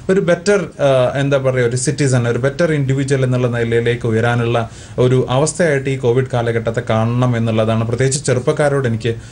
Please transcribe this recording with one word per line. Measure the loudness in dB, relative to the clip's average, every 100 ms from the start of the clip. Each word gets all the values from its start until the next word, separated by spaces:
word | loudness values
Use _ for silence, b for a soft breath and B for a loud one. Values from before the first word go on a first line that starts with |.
| -2
ഒരു | 0
better, | 2 0 2 0 0 -2
ആ, | 2 4 2 0
എന്താ | 0 0
പറയുക, | 0 0 0
ഒരു | 0
citizen, | -2 0 2 2 0
ഒരു | 0
better | -2 0 0
ഇൻഡിവിജ്വൽ | 0 0 -2 0 0
എന്നുള്ള | 0 0 0
നിലയിലേക്ക് | 0 0 0 0 0 0
ഉയരാനുള്ള | 0 2 0 0 0 -2 B B 0
ഒരു | 2 2 2
അവസ്ഥയായിട്ട് | 0 0 0 0 0 -2
ഈ | -2
കോവിഡ് | 0 0 0
കാലഘട്ടത്തെ | -2 0 -2 -2 -4 -2
കാണണം | 0 0 0 0 0
എന്നുള്ളതാണ് | 0 0 0 0 -2
പ്രത്യേകിച്ച് | 0 -2 0 -2
ചെറുപ്പക്കാരോട് | 0 0 0 0 0 -2
എനിക്ക്, | -2 -4 -6 B